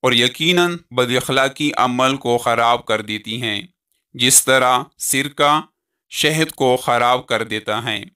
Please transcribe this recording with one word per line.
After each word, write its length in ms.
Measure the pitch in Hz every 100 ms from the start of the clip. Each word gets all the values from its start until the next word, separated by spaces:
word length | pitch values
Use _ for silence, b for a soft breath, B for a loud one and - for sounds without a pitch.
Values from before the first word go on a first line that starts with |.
और 100 | 131
यकीनन 640 | 120 123 - 160 180 175 170 _
बदअखलाकी 760 | 123 123 123 - 135 135 135 147
अमल 460 | - 123 123 131 135
को 220 | 123 120
ख़राब 460 | 123 117 117 120 -
कर 140 | 110
देती 360 | 107 107 107 113
हैं, 300 | 120 101 90 _ _ _ _ -
जिस 300 | 123 131 -
तरह 400 | 131 127 127 - _
सिरका 720 | - 135 143 139 147 151 156 _ _ _ _
शहद 400 | - 151 156 160
को 240 | - 131 127
ख़राब 500 | - 120 120 127 123
कर 160 | 113
देता 360 | 110 107 107 107
है। 200 | 117 107 101